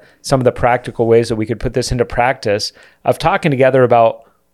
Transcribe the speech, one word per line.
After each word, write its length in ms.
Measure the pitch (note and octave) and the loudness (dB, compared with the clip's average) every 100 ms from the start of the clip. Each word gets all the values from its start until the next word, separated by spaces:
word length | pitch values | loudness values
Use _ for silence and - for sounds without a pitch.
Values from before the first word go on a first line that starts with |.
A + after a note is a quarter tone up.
| _ _ | _ _
some 200 | - C3+ | -4 0
of 40 | B2 | 0
the 60 | |
practical 560 | - B2 B2 - - A2+ | 0 0 0 -4 -4 2
ways 220 | A2+ A#2 | 2 2
that 80 | A2 | -4
we 80 | A2 | -6
could 160 | G#2+ | -6
put 120 | B2 | -6
this 200 | B2 - | -4 -4
into 120 | B2 A2+ | -4 -4
practice 680 | B2 B2 C3+ A2 G#2 - _ - _ C3 | -2 -2 -2 -4 -4 -4 _ -20 _ -4
of 120 | - | -2
talking 340 | D#3+ G3 D#3+ | -2 -2 -2
together 320 | C3 C3 C3 | 2 2 4
about 460 | B2 A#2+ A2+ - _ _ _ | 4 4 2 0 _ _ _